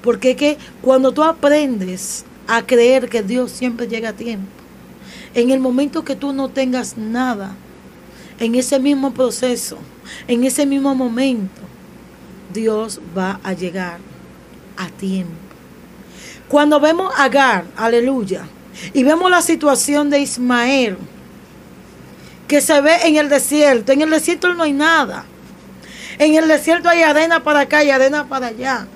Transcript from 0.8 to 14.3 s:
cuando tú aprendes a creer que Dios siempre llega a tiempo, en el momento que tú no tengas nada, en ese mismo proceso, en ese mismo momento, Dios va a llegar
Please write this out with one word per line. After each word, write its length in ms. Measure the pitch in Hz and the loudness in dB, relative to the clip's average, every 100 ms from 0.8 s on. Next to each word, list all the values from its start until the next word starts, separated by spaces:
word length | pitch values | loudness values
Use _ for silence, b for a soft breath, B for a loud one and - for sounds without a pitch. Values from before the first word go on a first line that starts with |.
cuando 320 | 254 262 262 | 2 4 2
tú 120 | 254 | 2
aprendes 1000 | 311 320 285 302 285 220 185 185 - - - - - | 0 2 2 2 2 -4 -6 -8 -10 -12 -14 -18 -4
a 160 | 226 | -4
creer 460 | - 240 240 262 247 | 2 4 6 4 0
que 140 | 233 | -4
Dios 280 | 196 247 247 | -2 -4 -4
siempre 380 | - 247 233 240 | -4 -6 -6 -8
llega 220 | 226 226 | -6 -8
a 20 | |
tiempo, 340 | 202 233 214 196 - - - - - B B B | -8 -10 -8 -10 -16 -20 -20 -20 -20 B B B
en 160 | 247 240 | 0 2
el 80 | 262 | 2
momento 460 | 262 247 285 320 | 0 0 -2 -4
que 100 | 311 | -6
tú 180 | 269 285 | -6 -6
no 160 | 269 262 | -6 -4
tengas 480 | 269 262 254 247 - | -2 -2 -2 -6 -10
nada, 600 | 214 233 254 208 196 196 - - - - - B B B | -6 -4 -4 -4 -10 -16 -20 -20 -20 -20 -20 B B B
en 160 | 233 | -2
ese 240 | 240 247 277 | 0 0 0
mismo 340 | 269 285 269 | 2 0 -2
proceso, 680 | 247 254 185 247 240 - - - - B B B | 0 -2 0 -4 -4 -6 -14 -18 -20 B B B
en 160 | 240 | 0
ese 200 | 262 262 | 0 0
mismo 300 | 285 277 277 | 0 0 0
momento, 680 | 262 247 226 269 240 190 - - - - - - - - - - | 0 -2 0 -2 -2 -6 -10 -20 -20 -20 -20 -20 -20 -20 -20 -12
Dios 480 | 190 220 214 220 196 170 180 | -4 -2 -2 -4 -12 -10 -4
va 240 | 185 196 | -4 -6
a 100 | 196 | -8
llegar 460 | 175 180 185 180 175 - - - | -6 -6 -8 -10 -12 -20 -20 -20